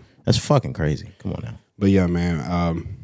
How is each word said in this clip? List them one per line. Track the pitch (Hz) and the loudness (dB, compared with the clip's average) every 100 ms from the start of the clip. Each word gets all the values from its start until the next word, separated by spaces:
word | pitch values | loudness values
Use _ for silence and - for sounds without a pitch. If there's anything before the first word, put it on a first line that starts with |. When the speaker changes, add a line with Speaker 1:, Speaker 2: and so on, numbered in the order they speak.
| - _ - | -10 _ 0
Speaker 1:
That's | - | 0
fucking | - 143 - | 2 2 2
crazy. | - 76 76 - - | -2 -2 -2 -8 -12
Come | 92 | -8
on | 82 | -8
now. | - - _ - | -10 -14 _ 0
Speaker 2:
But | 101 | 4
yeah, | 98 87 | 4 4
man, | 87 87 82 65 | 2 0 -2 -2
um, | 87 87 82 - - | -2 0 -2 -6 -12